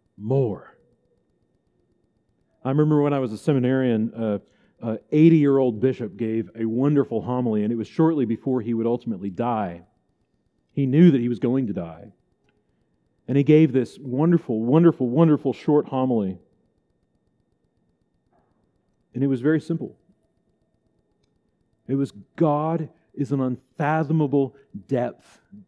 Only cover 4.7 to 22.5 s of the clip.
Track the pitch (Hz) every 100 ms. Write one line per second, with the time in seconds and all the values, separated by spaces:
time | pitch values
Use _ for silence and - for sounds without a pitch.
4.7 | _ 117 110 - 151 160 160 143 139 127
5.7 | 107 131 127 110 98 113 113 110 113 110
6.7 | 113 143 143 127 113 95 127 123 107 107
7.7 | 117 107 - 160 156 117 113 - 127 107
8.7 | 113 113 120 117 98 101 90 120 113 98
9.7 | 85 85 _ _ _ _ _ _ _ _
10.7 | - 135 143 175 139 120 113 120 135 120
11.7 | 95 82 80 101 _ _ _ _ _ _
12.7 | _ _ _ _ _ - 135 139 151 156
13.7 | 127 117 - 135 127 165 170 - 110 117
14.7 | 151 170 160 123 131 165 147 139 - -
15.7 | 147 143 131 131 117 95 92 _ _ _
16.7 | _ _ _ _ _ _ _ _ _ _
17.7 | _ _ _ _ _ _ _ _ _ _
18.7 | _ _ _ _ 120 139 131 135 156 -
19.7 | 165 104 - _ _ _ _ _ _ _
20.7 | _ _ _ _ _ _ _ _ _ _
21.7 | _ - 135 135 101 - - 160